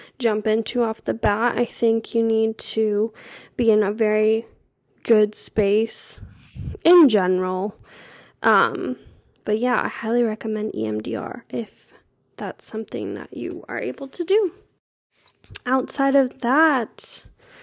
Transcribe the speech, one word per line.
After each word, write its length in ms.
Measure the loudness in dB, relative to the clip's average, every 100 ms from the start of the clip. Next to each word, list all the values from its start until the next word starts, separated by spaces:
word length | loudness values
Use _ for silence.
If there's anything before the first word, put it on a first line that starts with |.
| -20 -4
jump 280 | -2 0 0
into 360 | 0 0 -2
off 220 | -2 -2
the 100 | -4
bat. 440 | -2 0 0 0 0
I 60 |
think 500 | -4 0 0 0 0
you 80 | -2
need 360 | 0 2 0 -2
to 540 | -6 -2 0 0 -2 -6 -20 -20 -16 -2
be 140 | 2
in 120 | 4
a 100 | 2
very 540 | 0 0 2 2 0 -4 _ _ _ _ _
good 320 | 2 4 4
space 880 | 0 -4 0 2 2 0 -6 -12 -14 -18 -20 -20 -12 -10 -2
in 240 | 6 8 8
general. 680 | 6 2 0 0 -4 -6 -8 -20 -20 -20 -20 -20 _
Um, 540 | 2 4 2 -2 -6 -8 -14 -20 _ _
but 140 | -4 -2
yeah, 240 | 0 -2
I 60 | -4
highly 340 | -6 -2 0
recommend 540 | 0 -2 -6 -4 -4 -4
E 100 | -4
M 140 | -4
D 160 | -4 -6
R 280 | -8 -12 -8
if 440 | -8 -8 _ _ -20 _ _ _ -12
that's 280 | -12 -8
something 500 | -8 -8 -8 -6 -6
that 220 | -8 -10 -10
you 280 | -8 -8 -8
are 120 | -6
able 280 | -6 -8 -12
to 160 | -8
do. 300 | 0 2 0 -4 _ _ _ _ _ _ _ _ _ -12 -2
Outside 480 | -2 -2 0 4
of 260 | 4 2 -2
that, 840 | 0 4 4 2 -2 -10 -10 -10 -14 _ _ -20